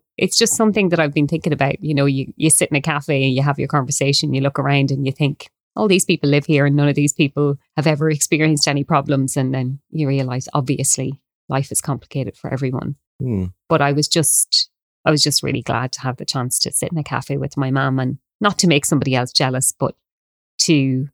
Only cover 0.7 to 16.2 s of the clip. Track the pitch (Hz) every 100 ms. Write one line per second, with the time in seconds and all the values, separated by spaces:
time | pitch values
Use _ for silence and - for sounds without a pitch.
0.7 | 208 190 170 151 151 143 165 160 139 139
1.7 | - 151 143 139 135 - - 156 - 143
2.7 | 143 160 143 147 139 135 127 143 139 131
3.7 | 147 131 135 139 139 151 135 139 147 139
4.7 | 139 135 139 135 - 143 - - _ _
5.7 | - 214 185 - 160 143 143 143 147 143
6.7 | 143 143 143 143 - 143 - 143 143 _
7.7 | - 151 147 156 147 - 151 156 147 151
8.7 | 143 143 151 139 139 135 147 131 131 127
9.7 | 139 _ 160 139 139 127 127 - 147 131
10.7 | 135 139 - 131 139 _ _ - 135 139
11.7 | - - 123 - 139 127 - - 131 131
12.7 | 131 - 143 _ - 127 101 92 - -
13.7 | 156 143 143 147 170 147 - - - -
14.7 | _ _ _ - 151 147 - 135 123 -
15.7 | 120 127 - - 131